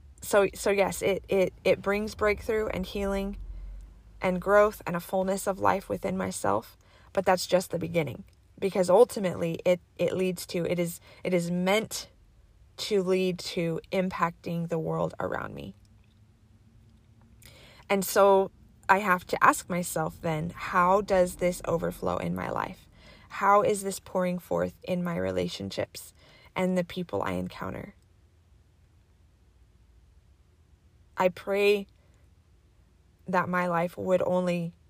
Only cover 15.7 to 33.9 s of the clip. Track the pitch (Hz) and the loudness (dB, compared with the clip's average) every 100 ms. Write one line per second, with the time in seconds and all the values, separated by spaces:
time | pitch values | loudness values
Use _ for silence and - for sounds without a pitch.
15.7 | - - - _ _ _ _ _ _ _ | -16 -20 -20 _ _ _ _ _ _ _
16.7 | - - - _ _ - - - - - | -20 -20 -20 _ _ -20 -20 -20 -20 -20
17.7 | - - 196 185 208 196 196 196 - - | -12 -2 -2 2 6 8 8 4 -4 -20
18.7 | _ - 196 208 180 - - - - - | _ 2 2 4 0 0 4 4 4 0
19.7 | 180 180 170 160 - 170 156 170 - - | -6 -4 -4 -4 -4 -4 -4 -4 -8 -2
20.7 | 190 180 196 202 190 180 180 180 180 - | 4 6 6 6 4 4 2 -2 0 -2
21.7 | 165 170 - - 87 - 175 - - - | -2 -2 -2 -2 -2 -2 -4 -4 -4 -4
22.7 | 185 - - - - - - 196 208 202 | -8 -20 -20 -20 -20 -16 0 4 6 6
23.7 | 202 196 185 - 185 180 180 - - 90 | 2 -4 -8 -6 -2 -2 -4 -2 -2 -2
24.7 | - - 180 175 165 92 92 175 - 98 | -4 -6 -4 -2 -2 -2 -2 -2 -4 -8
25.7 | - - - - - - - - - 185 | -6 -8 -10 -18 -20 -20 -20 -10 -4 0
26.7 | 185 175 185 170 101 - 90 92 - - | 0 -2 -6 -6 -4 -4 -4 -6 -8 -10
27.7 | - - - _ _ _ _ _ _ _ | -10 -12 -18 _ _ _ _ _ _ _
28.7 | _ _ _ _ _ _ _ _ _ _ | _ _ _ _ _ _ _ _ _ _
29.7 | _ _ _ _ _ _ _ _ _ _ | _ _ _ _ _ _ _ _ _ _
30.7 | _ _ _ _ - 185 - - 196 202 | _ _ _ _ 0 2 0 -4 2 4
31.7 | 208 196 _ _ _ _ _ _ _ _ | 4 0 _ _ _ _ _ _ _ _
32.7 | _ _ _ _ _ - 185 175 180 180 | _ _ _ _ _ -2 -2 0 0 0
33.7 | 170 175 | 0 -2